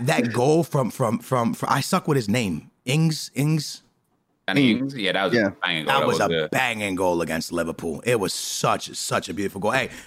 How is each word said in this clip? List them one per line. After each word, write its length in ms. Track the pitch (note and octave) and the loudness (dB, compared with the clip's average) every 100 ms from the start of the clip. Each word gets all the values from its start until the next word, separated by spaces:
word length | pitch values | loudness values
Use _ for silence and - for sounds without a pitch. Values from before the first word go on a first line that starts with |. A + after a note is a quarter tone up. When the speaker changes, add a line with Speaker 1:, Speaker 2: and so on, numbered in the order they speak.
| B2 | 0
Speaker 1:
that 260 | D#3+ E3+ | 2 0
goal 300 | A2 B2+ D#3+ | 2 4 4
from, 260 | E3 D3 A#2+ | 2 0 -2
from, 280 | - A#2+ A2+ | 0 0 -2
from, 340 | - C3 A#2 | 0 0 0
from, 160 | A#2 - | -2 0
I 120 | B2+ | 0
suck 260 | - F#3 - | 0 -2 0
with 80 | C#3 | 0
his 140 | G#2+ | 2
name. 400 | A#2 G#2+ E2 - _ - | 0 0 -4 -8 _ -2
Ings, 440 | D3+ D#3+ D#3 - | 2 2 0 -6
Ings? 480 | - D3 D#3 C#3+ - _ _ _ _ _ _ - | -2 0 0 -2 -12 _ _ _ _ _ _ 2
Speaker 2:
Danny 260 | G2 C3 | 6 6
Speaker 3:
Mm. 40 | A2+ | 4
Speaker 2:
Ings? 160 | C3+ C#3 | 0 -2
Yeah, 160 | F#2+ | 0
that 120 | F2+ G2 | 2 2
was 80 | |
Speaker 3:
Yeah. 120 | A#2 G2+ | 4 2
Speaker 2:
a 20 | |
banging 340 | F#2 F2+ E2 | 0 -2 -2
goal. 80 | D2+ | 0
Speaker 1:
That 60 | C3+ | 2
Speaker 2:
That 60 | D2+ | 2
Speaker 1:
was 100 | - | 2
Speaker 2:
was 120 | G2+ | 2
Speaker 1:
a 120 | E2 | 0
Speaker 2:
a 40 | D#2 | 0
Speaker 1:
banging 460 | C3 B2+ A2 G#2 F#2 | 0 0 -2 -4 0
goal 260 | F#2 E2+ | 0 0
against 300 | D#2+ D#2+ - | 0 -4 -4
Liverpool. 500 | E2+ E2 D#2 E2+ C#2+ | -4 -4 -6 -8 -6
It 140 | - A#2+ | -2 0
was 160 | F2+ | 0
such, 580 | - - - B2+ G2+ - - | -4 -6 -2 -2 -2 -4 -10
such 320 | - A#2 - | -4 -4 -4
a 60 | |
beautiful 260 | G2 G2 G2 | -6 -6 -4
goal. 100 | G2+ | -2
Hey, 200 | B2+ A#2 - | -2 -4 -8